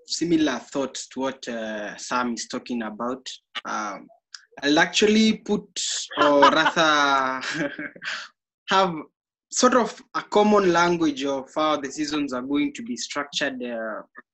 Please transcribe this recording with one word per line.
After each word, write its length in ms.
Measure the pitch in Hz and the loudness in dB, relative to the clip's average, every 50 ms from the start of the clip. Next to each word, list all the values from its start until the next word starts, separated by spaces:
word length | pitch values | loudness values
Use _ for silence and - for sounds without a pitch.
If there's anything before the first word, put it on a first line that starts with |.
| _ | _
similar 520 | - - - 165 170 170 156 156 143 123 113 | -10 -6 -4 0 2 2 4 2 2 0 -2
thought 360 | - - - 143 135 127 - - - - | -6 -6 -4 -4 -4 -4 -6 -10 -14 -10
to 80 | - 127 | -8 -6
what, 280 | 131 135 131 - - 127 | -4 -4 -6 -6 -8 -8
uh, 480 | 117 113 110 107 107 104 104 98 90 | -8 -6 -6 -6 -8 -8 -8 -10 -10
Sam 380 | - - - 131 123 123 120 117 | -12 -8 -4 -2 -2 -2 -2 -4
is 140 | 110 - - | -6 -8 -8
talking 340 | - 127 - - 127 120 | -8 -8 -6 -6 -6 -6
about. 440 | 113 107 107 107 120 123 131 131 - - - - _ _ - - - | -6 -6 -8 -6 -6 -6 -6 -8 -10 -14 -16 -16 _ _ -14 -12 -8
Um, 440 | - 107 107 107 104 98 - - - _ _ _ _ - - _ _ _ - | -6 -6 -6 -6 -6 -8 -10 -14 -18 _ _ _ _ -20 -20 _ _ _ -2
I'll 160 | 135 143 151 165 | 0 2 4 4
actually 600 | 175 175 - - 220 214 214 220 220 220 214 - | 4 2 2 2 4 4 6 6 4 4 2 0
put, 280 | - - 208 202 - - - - - - - - - - - - | -2 -2 -2 -2 -4 -6 -10 -8 -6 -6 -6 -6 -8 -6 0 2
or 200 | 320 294 294 285 | 4 6 6 6
<laughs> 100 | 277 277 | 6 6
rather, 960 | - 311 311 294 - 175 160 156 151 147 143 139 139 135 131 131 131 131 127 - | 6 4 2 2 2 2 4 4 4 4 4 4 2 2 2 0 -4 -4 -6 -6
<laughs> 1200 | - 156 147 139 - - 147 143 - - - - - - - - _ _ _ _ _ _ _ - | -4 -4 -4 -6 -6 -10 -12 -14 -14 -14 -12 -10 -10 -10 -12 -16 _ _ _ _ _ _ _ 0
have 260 | 196 190 190 185 165 151 151 - _ _ _ _ _ _ _ _ | 2 2 2 2 0 -4 -10 -14 _ _ _ _ _ _ _ _
sort 240 | - - 247 247 233 | 0 2 4 4 6
of 240 | 254 220 - - - - _ - | 4 2 0 -4 -12 -14 _ -8
a 80 | 175 | -8
common 500 | - - - 208 208 214 214 202 196 180 | -4 2 4 4 6 6 6 6 6 4
language 520 | 170 170 175 175 175 165 165 151 139 131 139 | 4 4 4 4 2 2 2 0 0 -2 -2
of 240 | 139 139 135 131 - - | -2 -4 -4 -6 -6 -4
how 220 | 160 156 156 151 143 | -2 0 0 0 0
the 120 | 139 135 | -2 -4
seasons 420 | 135 151 151 143 151 151 143 131 127 | -6 -6 -4 -4 -2 -2 -2 -2 -4
are 80 | 123 | -6
going 320 | 127 135 143 147 147 143 - | -4 -2 0 0 0 -2 -4
to 80 | - | -6
be 140 | 117 113 120 | -8 -8 -8
structured, 680 | 117 - - - 147 143 - - - 147 135 131 127 | -8 -8 -8 -6 -6 -8 -6 -6 -4 -4 -4 -4 -6
uh, 400 | 123 120 120 113 113 110 104 98 - _ _ - - _ | -8 -8 -6 -6 -6 -8 -8 -10 -12 _ _ -20 -20 _